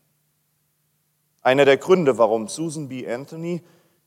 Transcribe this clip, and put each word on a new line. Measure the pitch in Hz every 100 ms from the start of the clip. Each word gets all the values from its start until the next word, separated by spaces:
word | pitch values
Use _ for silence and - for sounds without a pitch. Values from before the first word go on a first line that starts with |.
| _ _ _ _ _ _ _ _ _ _ _ _ _ _
Einer | 127 135 139
der | 135
Gründe, | - 185 143 113
warum | 110 113 107
Susan | - 165 151 139
B. | 127 80
Anthony, | 120 139 165 170 175 _ _ _ _